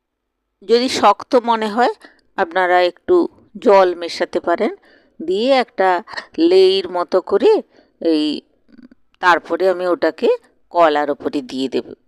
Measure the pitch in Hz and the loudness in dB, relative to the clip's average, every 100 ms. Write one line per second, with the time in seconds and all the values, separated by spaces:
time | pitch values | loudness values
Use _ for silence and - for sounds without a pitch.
0 | _ _ _ _ _ _ 196 233 254 - | _ _ _ _ _ _ 2 2 0 0
1 | 214 202 - 254 226 226 220 214 262 427 | 0 0 0 0 0 -2 -2 -2 -2 -2
2 | - _ _ - 180 180 180 180 180 - | -14 _ _ -6 -4 -2 2 2 0 -2
3 | - 175 - _ _ 202 - 196 185 170 | 0 0 0 _ _ -4 2 4 4 -2
4 | 170 - 175 175 175 170 226 392 _ _ | -8 -8 -6 -4 -4 -2 -4 -6 _ _
5 | _ - 165 196 247 262 226 - 190 175 | _ -12 -6 -2 0 0 -2 -2 0 -2
6 | - - - - 165 185 190 190 175 180 | -6 -18 -10 0 2 4 4 2 -4 -6
7 | 175 185 - 202 392 403 - _ _ - | -2 -2 -2 0 2 0 -2 _ _ -6
8 | 165 156 151 143 - _ _ _ - _ | -2 -2 -2 -6 -12 _ _ _ -20 _
9 | _ - 180 160 - 165 190 175 180 170 | _ -2 0 0 -2 -2 -2 -2 -2 -2
10 | 165 - 392 494 _ _ _ 175 160 147 | -2 -2 -2 -2 _ _ _ 2 2 2
11 | 143 143 143 147 127 131 131 127 - - | -2 -4 -6 -8 -8 -8 -6 -6 -8 -14